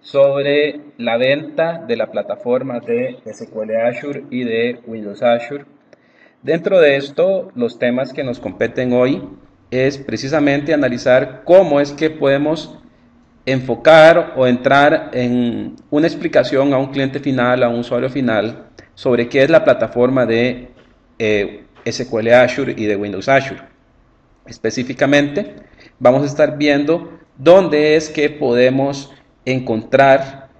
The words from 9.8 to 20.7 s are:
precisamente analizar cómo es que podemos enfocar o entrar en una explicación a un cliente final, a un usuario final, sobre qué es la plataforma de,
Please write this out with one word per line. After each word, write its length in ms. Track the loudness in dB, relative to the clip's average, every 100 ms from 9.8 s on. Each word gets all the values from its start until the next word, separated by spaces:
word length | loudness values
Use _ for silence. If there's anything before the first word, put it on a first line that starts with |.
| -2 -2
precisamente 760 | -10 -8 -4 0 0 0 -2
analizar 680 | -2 -2 -2 2 2 2 -10 4
cómo 340 | 6 6 2
es 120 | 0
que 180 | -2 -4
podemos 680 | -2 0 0 0 -4 -8 -20 _ _ _ _ _ _ -4
enfocar 880 | -4 -2 0 6 8 8 6 0 0
o 100 | 0
entrar 640 | 2 2 4 4 2 -4
en 640 | -6 -2 -2 -2 -4 -10 -14 -4
una 160 | -2 -2
explicación 680 | -2 -2 0 0 0 0
a 60 | 0
un 80 | -2
cliente 320 | -4 -4 -4
final, 420 | -4 -2 0 2
a 80 | 0
un 120 | -2
usuario 280 | -4 -4 -4
final, 600 | -2 -2 0 -2 -8 -20 -20 -20 -6
sobre 340 | -2 0 0
qué 140 | 2
es 80 | 2
la 120 | 2
plataforma 640 | 2 0 0 0 0 2 0
de, 440 | 0 -2 -4 -14